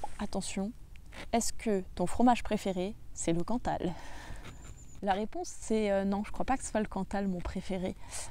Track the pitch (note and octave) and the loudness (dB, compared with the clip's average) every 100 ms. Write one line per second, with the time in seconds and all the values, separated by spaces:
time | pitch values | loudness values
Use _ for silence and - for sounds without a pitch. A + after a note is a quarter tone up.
0 | - - G#3 G3 - - G3 - - - | -4 -2 -2 -2 -2 -2 -4 -4 -12 -14
1 | - - - A3+ - - - G3 F#3 - | -14 -12 0 2 2 0 2 2 0 0
2 | F3+ - A#3+ A#3 - G#3 G3+ F#3 F#3 A#3 | 2 6 8 6 4 0 2 0 -2 -4
3 | - - - E3+ E3+ A#3+ D#3+ D#3 F3+ - | -8 -4 2 2 2 0 0 0 0 -2
4 | - - - - - - - - - - | -6 -8 -8 -8 -10 -10 -12 -14 -12 -4
5 | G3+ F#3+ G#3+ E4+ F#4 - - A3 G#3 G3 | 0 2 0 -4 -6 -6 0 4 4 4
6 | G3 G3 G#3+ - G#3 C4+ - A3 G#3+ - | 4 2 0 0 0 0 0 0 0 -2
7 | F#3+ G3+ G3 F3+ E3+ F#3+ - F#3+ F#3 G3+ | -2 0 0 0 -2 -4 -2 -2 -2 -4
8 | - - - | -6 -6 -6